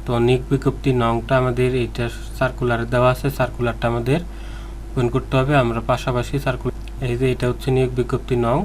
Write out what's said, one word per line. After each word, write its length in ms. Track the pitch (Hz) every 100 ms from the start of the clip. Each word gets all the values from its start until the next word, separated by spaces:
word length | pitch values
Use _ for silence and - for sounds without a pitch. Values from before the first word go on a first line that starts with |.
তো 80 | - 120
নিয়োগ 240 | 120 127 131
বিজ্ঞপ্তি 420 | 135 131 - 139 127
নংটা 320 | 117 117 117 131
আমাদের 320 | 127 123 127 127
এইটা 300 | 117 113 117 - - -
সার্কুলারে 500 | 131 - 123 117 117
দেওয়া 160 | 123 127
আছে, 160 | 127 143 -
সার্কুলারটা 480 | 123 - 120 113 117
আমাদের 320 | 120 120 156 175 - - - - - -
ওপেন 220 | - 120
করতে 240 | 127 - 135
হবে। 160 | 131 147
আমরা 160 | 120 113 117
পাশাপাশি 480 | 127 - 123 117 143
সার্কুলার, 380 | 135 123 127 - - - 127
এই 80 | 120
যে 100 | 131
এটা 140 | 123 123
হচ্ছে 200 | 117 -
নিয়োগ 200 | 131 127 123
বিজ্ঞপ্তি 400 | 120 123 - 123 117
নং 120 | 135